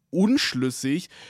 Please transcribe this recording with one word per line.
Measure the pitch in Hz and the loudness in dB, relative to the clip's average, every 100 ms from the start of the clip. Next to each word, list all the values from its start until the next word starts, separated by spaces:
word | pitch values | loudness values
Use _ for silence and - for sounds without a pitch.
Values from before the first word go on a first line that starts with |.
| _ | _
unschlüssig | 160 208 269 - 127 131 120 135 151 - - - | 0 2 2 0 -2 -2 -2 -2 -2 -4 -16 -20